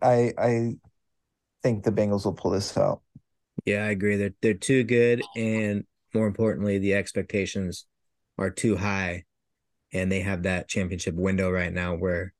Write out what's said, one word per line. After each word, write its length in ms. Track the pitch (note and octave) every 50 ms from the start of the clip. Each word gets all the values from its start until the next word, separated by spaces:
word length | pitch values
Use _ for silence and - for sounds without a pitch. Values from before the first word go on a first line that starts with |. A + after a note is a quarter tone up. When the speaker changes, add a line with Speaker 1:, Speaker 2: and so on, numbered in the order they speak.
Speaker 1:
I, 320 | - B2+ B2 A#2+ A#2+ A#2 - -
I 380 | G#2 A#2+ A#2+ A#2+ A#2 A#2 A2+ - _ _ _ _ _ _ _ _ _ _ _ _ _ _ _ _ -
think 200 | B2+ A#2 G2+ G2
the 80 | A2+ G2+
Bengals 320 | G#2 G#2+ G#2 G2+ G2+ G2
will 80 | G#2 E2
pull 180 | - - F2+ F#2
this 240 | G2 G2+ - - G2
out. 240 | G2 F#2+ - - _ _ - - _ _ _ _ _ _ _ - -
Speaker 2:
Yeah, 200 | - G2+ G#2 G#2+
I 60 | G#2+
agree. 260 | G#2 F#2+ G2 G#2 G2+
They're, 180 | G2+ G2+ G2 F#2 _ -
they're 120 | A2+ G#2
too 300 | F#2 - - C3+ C3 B2
good, 380 | G#2+ A#2+ A#2+ A#2 A#2+ A#2+ A#2+ B2 - -
and 500 | A#2 A2+ A2 A2 A2 G#2+ G#2 G#2 G2+ - _ _ _ _ _ -
more 140 | A2+ A2 G#2
importantly, 500 | G2 - A2 A2 G2 - G2+ G#2 G2+ G2
the 160 | F#2+ G2+ G2
expectations 920 | G2+ F#2+ - - G#2 F#2+ - - G2+ F#2+ F#2 - G2+ F#2+ F2+ E2+ - - _ _ _ _ _ _ _ _ _ _ -
are 120 | G2 F#2+
too 260 | F#2 - - A2+ G#2
high, 480 | F2+ F#2+ G#2 G2 F#2+ F#2+ F2+ F2 F2 F2 _ _ _ _ _ _ _ _ _ _ _ _ _ -
and 200 | F#2+ F#2 F#2 F#2+
they 80 | G2
have 240 | F#2+ G2 G2 F2 F2
that 240 | F#2+ F#2 F2+ E2 -
championship 480 | - G#2+ F#2+ F2 F#2 F2+ - - D#2+
window 340 | E2+ F2+ F#2+ F#2+ F#2+ F#2+ F#2
right 220 | F#2 F#2 F2+ E2+ F2
now 240 | F2+ F2+ F2+ F2
where 360 | E2 F#2 F#2 F2+ E2+ F2+ F#2 - _